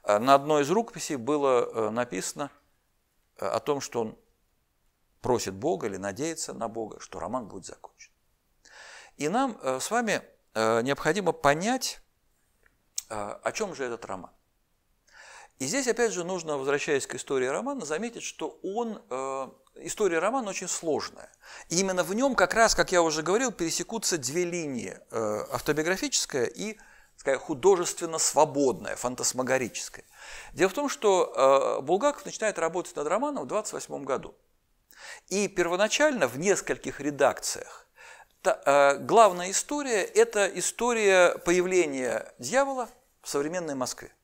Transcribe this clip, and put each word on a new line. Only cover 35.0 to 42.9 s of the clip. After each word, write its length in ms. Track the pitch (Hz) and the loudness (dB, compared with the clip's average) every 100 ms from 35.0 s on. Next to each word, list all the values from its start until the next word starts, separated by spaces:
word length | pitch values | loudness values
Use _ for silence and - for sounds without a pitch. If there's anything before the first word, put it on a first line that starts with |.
| - - _ | -18 -18 _
И 200 | 190 196 | -2 0
первоначально 800 | 190 170 180 214 - 302 254 131 | 0 0 2 2 4 2 4 0
в 100 | 127 | 0
нескольких 600 | 185 175 - 135 139 - | 2 2 0 -4 -6 -4
редакциях 880 | 139 143 131 - - - - - _ _ - - - _ | -6 2 2 2 -8 -8 -12 -18 _ _ -20 -20 -20 _
та, 180 | 185 - | -2 2
э, 340 | - 143 139 139 | 4 6 6 4
главная 520 | 127 202 214 180 180 | 4 8 8 6 -2
история — 520 | 190 - 294 269 214 - | -4 -2 -4 -2 -2 2
это 320 | 202 226 214 196 | 4 4 4 0
история 920 | 180 - - 240 226 208 185 175 - | 0 -6 -2 0 4 6 8 6 4
появления 920 | - 180 180 185 160 135 127 110 - - | 2 2 4 2 2 0 -2 -2 -6 -12
дьявола 500 | 120 247 277 262 226 | 0 2 2 -2 -8